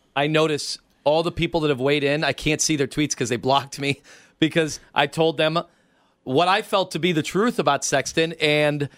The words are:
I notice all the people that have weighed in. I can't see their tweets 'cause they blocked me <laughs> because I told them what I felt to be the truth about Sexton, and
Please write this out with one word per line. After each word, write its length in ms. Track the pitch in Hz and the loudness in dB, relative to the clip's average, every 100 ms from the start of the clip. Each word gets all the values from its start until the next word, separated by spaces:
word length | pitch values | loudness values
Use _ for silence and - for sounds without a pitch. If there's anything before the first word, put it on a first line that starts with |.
| _ 135 | _ -4
I 120 | 147 | 0
notice 500 | 156 160 147 - - _ _ 143 | 2 2 -2 -6 -12 _ _ 0
all 180 | 156 | 2
the 80 | 170 | 0
people 300 | 170 165 170 | -2 -2 0
that 80 | 151 | 0
have 100 | 131 | 0
weighed 240 | 135 147 | 0 2
in. 200 | 139 147 151 | 0 0 -2
I 80 | |
can't 280 | - 151 151 | -2 -2 0
see 140 | - 151 | 0 0
their 100 | 135 | -2
tweets 280 | - 147 - | -2 -2 -2
'cause 140 | 117 | -4
they 80 | 120 | -2
blocked 420 | 131 135 135 - | 0 0 0 -6
me 220 | 143 139 - - | -4 -4 -8 -20
<laughs> 200 | _ - | _ -2
because 420 | 160 165 160 - _ | 0 0 -2 -4 _
I 140 | - 147 | -2 0
told 300 | - 160 156 | 2 0 2
them 220 | 156 165 - _ _ _ _ _ | 0 0 -4 _ _ _ _ _
what 240 | - 135 180 | -2 2 4
I 140 | 202 | 2
felt 300 | 214 202 185 | 2 0 0
to 80 | 170 | -2
be 120 | 180 | 0
the 100 | 160 | 0
truth 340 | 143 175 240 233 | -2 0 0 0
about 260 | 147 139 - | 0 0 0
Sexton, 480 | 139 - - 165 | -2 -2 -2 -2
and 560 | 165 151 151 147 147 139 | 0 0 2 2 0 -6